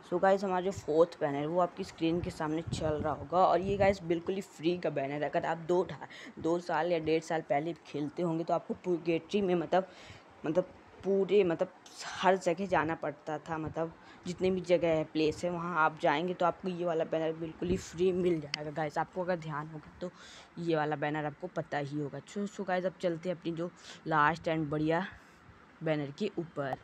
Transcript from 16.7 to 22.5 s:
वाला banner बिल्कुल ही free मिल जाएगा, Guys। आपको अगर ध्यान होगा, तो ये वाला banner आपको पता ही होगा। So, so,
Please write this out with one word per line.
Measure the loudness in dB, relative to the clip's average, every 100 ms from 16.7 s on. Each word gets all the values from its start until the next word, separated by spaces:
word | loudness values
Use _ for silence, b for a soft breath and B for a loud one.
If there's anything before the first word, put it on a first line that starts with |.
| -2 0
वाला | 0
banner | 0 0 -2
बिल्कुल | -2 -8 -6 -2
ही | -2
free | -4 0 2
मिल | 2 2 0
जाएगा, | -2 -10 -10
Guys। | -4 -4 -2
आपको | -4 -6
अगर | -4 -4
ध्यान | -4 -8 -8
होगा, | -12 -16 -12
तो | -12 B B B B -8
ये | -2 0
वाला | 0 0
banner | -2 -2 -4
आपको | -6 -8
पता | -6 -4 -4
ही | -4 -4
होगा। | -6 -8
So, | -10 -8
so, | -8